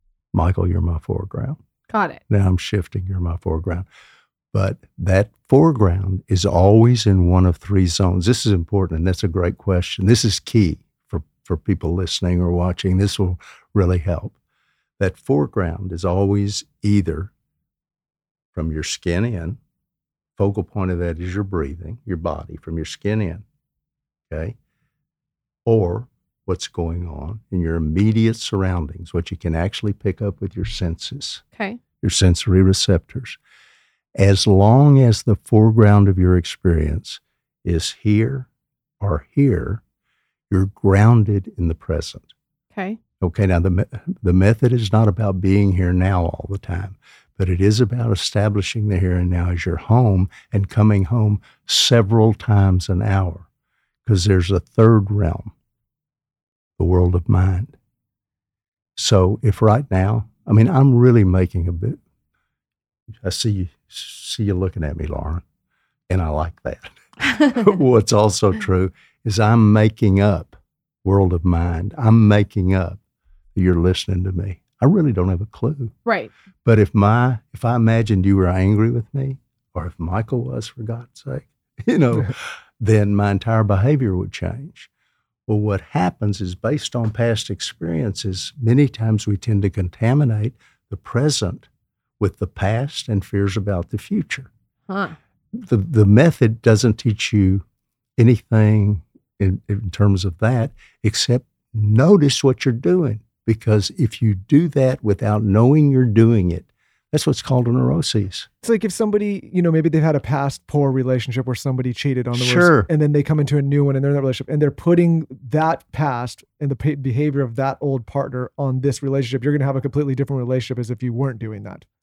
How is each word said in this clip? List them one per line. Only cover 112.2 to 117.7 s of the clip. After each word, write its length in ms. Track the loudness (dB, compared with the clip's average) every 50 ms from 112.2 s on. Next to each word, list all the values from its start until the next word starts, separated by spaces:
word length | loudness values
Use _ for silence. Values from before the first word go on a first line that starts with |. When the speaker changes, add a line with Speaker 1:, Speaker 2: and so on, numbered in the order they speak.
| -4 -4
Speaker 3:
on 100 | -4 -4
the 80 | -2
Speaker 1:
Sure. 400 | 0 2 4 6 6 6 4 4 2
Speaker 3:
and 140 | 0 0
then 120 | 2 2 2
they 100 | 0 0
come 160 | 0 0 -2
into 180 | 0 0 0 -2
a 60 | 0
new 200 | 0 0 0 0
one 120 | 0 0
and 80 | 0 0
they're 80 | 0
in 40 | 0
that 60 | 0
relationship 280 | 0 -2 -4 -4 -6 -6 -2
and 80 | 0
they're 80 | 0 0
putting 560 | -2 -2 0 2 2 4 4 2 2 0 -2 -6 -12 -18 -12 -6
that 420 | -2 -2 0 0 -2 -4 -8 _
past 520 | -6 -4 -4 -4 -4 -4 -8 -10 -12 -16 _ _ _ _
and 100 | -6 -6
the 60 | -6
pa-, 180 | -4 -4 -4 -4 -2
behavior 400 | -4 -4 -2 -2 -2 -2 -2 -2
of 140 | -4 -4 -4
that 240 | -4 -4 -4